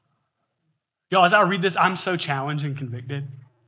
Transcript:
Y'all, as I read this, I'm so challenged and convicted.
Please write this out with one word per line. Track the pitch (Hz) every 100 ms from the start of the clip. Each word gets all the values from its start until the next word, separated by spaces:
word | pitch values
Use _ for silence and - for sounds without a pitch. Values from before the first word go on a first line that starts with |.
| _ _ _ _ _ _ _ _ _ _ _
Y'all, | 190
as | 175
I | 208
read | 185 196
this, | 190
I'm | 180 180 185
so | 190 175
challenged | - 139 139 147
and | 147 139
convicted. | 127 123 120 143 143 - - _